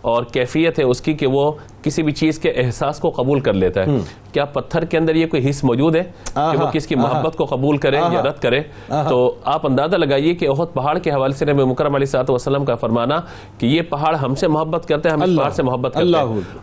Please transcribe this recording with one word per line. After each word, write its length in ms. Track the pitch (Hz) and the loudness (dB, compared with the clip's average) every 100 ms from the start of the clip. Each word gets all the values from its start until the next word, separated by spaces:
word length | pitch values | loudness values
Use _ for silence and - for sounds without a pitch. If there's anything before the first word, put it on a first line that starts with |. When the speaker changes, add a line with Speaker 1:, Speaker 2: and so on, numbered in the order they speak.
Speaker 1:
اور 220 | 113 117 | -2 0
کیفیت 560 | 120 135 123 156 165 160 | 0 -2 -2 0 0 2
ہے 40 | |
اس 180 | 135 127 | 2 0
کی 120 | - | -2
کہ 140 | 151 139 | 0 0
وہ 240 | 139 143 151 - - | 2 2 -2 -10 -8
کسی 200 | - 156 | -4 -2
بھی 80 | 156 | -2
چیز 280 | 143 156 151 | 0 0 0
کے 100 | 170 | 0
احساس 500 | - 123 110 147 147 | 0 -2 -2 -4 -2
کو 100 | 170 | -2
قبول 300 | - 127 143 | 0 0 2
کر 140 | 120 | 2
لیتا 320 | 98 92 98 95 | 2 2 2 2
ہے۔ 60 | |
Speaker 2:
ہوں۔ 80 | 131 85 - - | 0 -2 -10 -6
Speaker 1:
کیا 120 | 139 143 | -4 -2
پتھر 400 | 135 - 170 165 | -4 -4 -2 0
کے 120 | 160 | 0
اندر 180 | 160 160 | 2 2
یہ 120 | 160 | 2
کوئی 220 | 156 135 | 0 0
حس 140 | 139 | 0
موجود 320 | 135 120 160 160 | 0 2 2 2
ہے 80 | |
کہ 360 | 190 - - 139 | -2 -8 -8 -2
وہ 0 | |
Speaker 2:
آہا، 320 | 156 151 156 | 0 2 0
Speaker 1:
کس 160 | 156 147 | -2 -2
کی 80 | 139 | 0
Speaker 2:
آہا۔ 80 | |
Speaker 1:
محبت 320 | 123 135 156 156 | 0 0 -2 -2
کو 100 | 143 | -2
قبول 320 | 131 139 143 | 0 0 2
کرے 180 | 143 143 | 2 2
یا 80 | |
Speaker 2:
آہا۔ 180 | 170 175 | 2 0
Speaker 1:
رد 200 | 135 147 | -2 -2
کرے؟ 200 | 123 123 - - - | 0 0 -2 -12 -4
Speaker 2:
آہا۔ 200 | 147 143 | -2 0
Speaker 1:
تو 260 | 127 123 - | 2 2 0
آپ 240 | - 151 151 | -2 -2 0
اندازہ 280 | 131 156 185 | 0 2 0
لگائیے 400 | 151 139 156 170 | 2 2 0 0
کہ 120 | 147 | 0
احد 260 | 139 170 | 0 -2
پہاڑ 260 | 135 139 170 | -2 -2 -2
کے 120 | 165 | 0
حوالے 220 | 143 131 | 0 0
سے 120 | 135 147 | 0 0
نبی 180 | 139 | 2
مکرم 320 | 131 127 147 139 | 2 2 0 0
علیہ 120 | 135 | 0
الصلوۃ 220 | 139 127 | 0 0
والسلام 360 | 127 139 139 135 | 0 0 -2 0
کا 100 | 117 | -2
فرمانا 460 | 117 117 120 156 170 - - - | 0 0 0 -2 -4 -14 -20 -4
کہ 80 | 117 | 0
یہ 160 | 160 | 0
پہاڑ 340 | 165 143 156 160 | 0 -2 0 0
ہم 200 | 135 135 | -2 0
سے 120 | 180 | 0
محبت 400 | 151 160 165 - | 0 0 -4 -2
کرتا 220 | 147 165 | 0 2
ہے، 40 | |
ہم 80 | 151 | 2
اس 80 | 185 | 2
Speaker 2:
اللہ۔ 120 | 165 | 2
Speaker 1:
پہاڑ 100 | 143 | 2
سے 120 | - | 0
محبت 300 | 135 123 127 | 0 0 -2
کرتے 140 | 151 170 | 0 2
ہیں۔ 60 | |
Speaker 2:
اللہ۔ 260 | 165 127 107 90 - | 4 2 -2 -6 -8